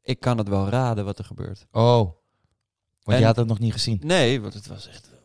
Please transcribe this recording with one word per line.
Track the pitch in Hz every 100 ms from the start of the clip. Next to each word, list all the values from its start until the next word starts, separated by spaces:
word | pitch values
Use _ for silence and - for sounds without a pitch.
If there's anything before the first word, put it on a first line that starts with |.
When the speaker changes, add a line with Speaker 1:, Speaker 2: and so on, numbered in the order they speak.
Speaker 1:
ik | - 123
kan | 127 117
het | 101
wel | 98 98
raden | 120 127 107
wat | 101 98
er |
gebeurt. | - - 90 - _
Speaker 2:
Oh. | 117 120 120 95 - _ _ _ _ _ _ _ _
Want | - 123
Speaker 1:
En |
Speaker 2:
je |
had | 110
het | 113 113
nog | 107
niet | 113
gezien? | - - 107
Speaker 1:
Nee, | 151 180 123 131
want | 104
het | 104 -
was | - -
echt | - _ _